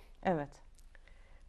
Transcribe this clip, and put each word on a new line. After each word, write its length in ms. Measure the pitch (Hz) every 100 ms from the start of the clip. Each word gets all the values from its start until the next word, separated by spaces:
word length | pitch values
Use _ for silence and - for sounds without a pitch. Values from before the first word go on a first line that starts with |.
| - -
Evet. 260 | 190 165 143 - - - - - - - - -